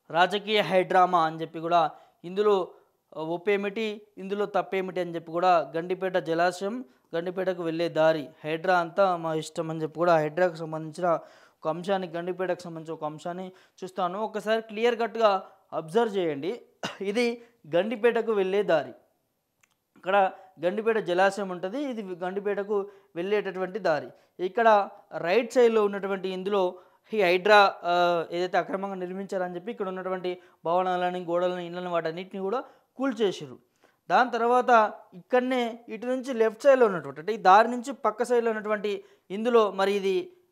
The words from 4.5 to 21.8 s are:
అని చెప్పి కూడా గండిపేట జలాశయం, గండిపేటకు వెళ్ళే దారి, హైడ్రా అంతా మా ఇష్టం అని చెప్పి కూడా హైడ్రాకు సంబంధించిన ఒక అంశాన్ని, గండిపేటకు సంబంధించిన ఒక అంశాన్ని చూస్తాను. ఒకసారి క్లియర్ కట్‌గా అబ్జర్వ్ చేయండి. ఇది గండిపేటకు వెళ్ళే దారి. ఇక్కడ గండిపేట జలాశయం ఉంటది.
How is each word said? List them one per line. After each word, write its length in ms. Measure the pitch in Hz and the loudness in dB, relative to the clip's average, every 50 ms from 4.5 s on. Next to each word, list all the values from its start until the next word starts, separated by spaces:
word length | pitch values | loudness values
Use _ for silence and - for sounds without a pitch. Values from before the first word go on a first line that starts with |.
| - 190 175 180 - 190 185 190 175 185 | 0 -2 -2 -2 -2 -4 -4 -4 -4 -4
అని 140 | 180 175 165 | -6 -4 -6
చెప్పి 160 | 165 165 165 160 | -8 -8 -6 -4
కూడా 400 | 175 175 185 180 165 147 143 156 | 0 4 4 4 4 2 0 -4
గండిపేట 400 | 165 165 180 185 180 190 185 180 | -6 -4 -4 -4 -4 -4 -2 -2
జలాశయం, 680 | 185 160 156 165 165 175 180 175 180 196 196 226 254 254 - _ _ _ _ - | -2 -2 0 0 2 2 0 0 -2 -6 -6 -6 -8 -10 -14 _ _ _ _ -6
గండిపేటకు 480 | 165 170 185 175 190 185 180 185 175 175 | -6 -6 -6 -4 -4 -2 -2 -2 -2 -4
వెళ్ళే 260 | 165 160 165 170 165 | -4 -2 -2 -2 -2
దారి, 400 | 151 156 156 160 160 160 135 - - _ - | 2 2 4 4 4 2 -2 -10 -14 _ -8
హైడ్రా 340 | 151 156 165 165 185 185 175 | -6 -6 -4 0 2 2 2
అంతా 380 | 170 170 165 196 196 190 180 | 2 0 0 2 2 2 2
మా 180 | 170 165 160 160 | 0 -2 -4 -4
ఇష్టం 360 | 160 156 - - - 165 160 | -4 -6 -6 -6 -6 -6 -4
అని 120 | 160 160 156 | -4 -4 -4
చెప్పి 160 | 151 151 151 | -6 -4 0
కూడా 180 | 170 180 170 | 2 4 4
హైడ్రాకు 400 | 160 151 151 151 165 185 180 165 | 4 4 0 0 0 0 0 0
సంబంధించిన 500 | 160 165 156 156 156 160 156 151 - 175 180 165 147 - - - - _ _ _ _ - | -2 -8 -8 -8 -8 -8 -10 -8 -4 0 0 0 0 -2 -8 -20 -20 _ _ _ _ -6
ఒక 60 | 160 | -6
అంశాన్ని, 400 | 156 175 175 185 196 190 185 175 | -6 -4 -4 -2 -2 -2 -4 -4
గండిపేటకు 540 | 156 170 170 180 185 175 185 180 180 175 - | -8 -8 -6 -6 -6 -4 -2 -4 -4 -4 -6
సంబంధించిన 320 | 175 165 160 160 160 160 | -12 -12 -12 -10 -10 -10
ఒక 100 | 156 156 | -8 -8
అంశాన్ని 480 | 151 151 151 - 180 175 185 190 185 185 _ _ _ _ - 220 | -8 -8 -8 -10 -10 -8 -8 -10 -14 -14 _ _ _ _ -14 -14
చూస్తాను. 340 | 185 - - 185 175 180 202 220 | -10 -6 -4 -4 -2 -2 -4 -6
ఒకసారి 400 | 208 202 214 190 208 220 226 220 | -6 -6 -4 -2 0 0 -2 -2
క్లియర్ 380 | 220 208 208 226 240 233 214 | -4 -4 0 0 0 2 0
కట్‌గా 440 | 233 220 202 226 226 208 196 190 190 - - _ _ _ - | -2 -4 0 4 4 4 4 2 -2 -8 -20 _ _ _ -8
అబ్జర్వ్ 440 | 151 165 156 160 226 240 226 196 | -8 -6 -2 0 2 2 2 0
చేయండి. 460 | 196 180 165 147 139 135 175 233 233 - _ _ _ - - - - | 0 -2 -2 -2 -4 -4 -6 -6 -8 -10 _ _ _ -10 -10 -8 -8
ఇది 420 | 202 196 202 233 240 233 233 240 - - _ _ - 151 147 | -6 -4 0 0 0 0 -2 -6 -10 -20 _ _ -8 -2 0
గండిపేటకు 580 | 170 190 220 247 214 208 240 226 233 220 220 220 | 0 0 0 -2 0 2 2 2 2 0 0 0
వెళ్ళే 300 | 202 190 185 190 202 208 | 0 0 0 0 0 2
దారి. 300 | 185 170 151 135 127 - - _ _ _ _ _ _ _ _ _ _ _ _ _ _ _ _ _ _ _ | 2 2 0 0 -2 -10 -20 _ _ _ _ _ _ _ _ _ _ _ _ _ _ _ _ _ _ _
ఇక్కడ 360 | _ - 175 190 202 190 185 - - - - _ - 147 | _ -4 0 2 4 4 2 0 -6 -20 -20 _ -6 -4
గండిపేట 320 | 175 190 214 214 226 226 | -4 -2 -2 -2 0 0
జలాశయం 520 | 220 196 160 175 175 190 196 196 208 202 185 | 0 -2 -2 2 2 2 2 2 -2 -6 -8
ఉంటది. 340 | 180 175 170 190 202 277 | -8 -8 -8 -8 -6 -6